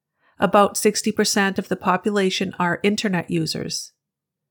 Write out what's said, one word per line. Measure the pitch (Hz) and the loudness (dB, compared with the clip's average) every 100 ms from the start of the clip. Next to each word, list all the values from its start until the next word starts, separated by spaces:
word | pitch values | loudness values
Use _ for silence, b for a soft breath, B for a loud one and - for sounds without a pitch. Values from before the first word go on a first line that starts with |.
| _ _ _ _ | _ _ _ _
About | 190 208 202 - | 2 4 4 4
sixty | 214 208 220 | 0 2 -2
percent | 214 208 208 196 190 | 0 0 2 0 -2
of | 190 | -4
the | 185 | -4
population | - 180 214 208 190 - 185 - | 0 0 0 0 0 0 -4 -2
are | 175 170 | -2 0
internet | 202 208 214 175 - | 0 0 0 -2 -2
users. | 170 160 165 165 - - _ _ _ _ _ _ | -2 -2 -4 -6 -8 -10 _ _ _ _ _ _